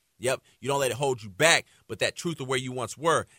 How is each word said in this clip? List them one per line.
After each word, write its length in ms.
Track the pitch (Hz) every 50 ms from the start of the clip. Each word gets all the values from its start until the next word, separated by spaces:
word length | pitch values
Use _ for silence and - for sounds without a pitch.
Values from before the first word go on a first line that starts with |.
| _ _ _ -
Yep, 220 | 104 123 131 - _ _ _ _
you 60 | - 127
don't 120 | 139 139
let 100 | 139 127
it 80 | 107 120
hold 240 | 147 135 131 117
you 80 | 107 107
back, 360 | 90 92 147 165 165 135 - _ _ _ _ -
but 120 | 110 -
that 160 | 127 107 -
truth 240 | - - 175 160 -
of 80 | 135 127
where 100 | 135 131
you 140 | 131 127
once 260 | 127 123 117 107 - -
were, 300 | 143 170 156 127 101 - _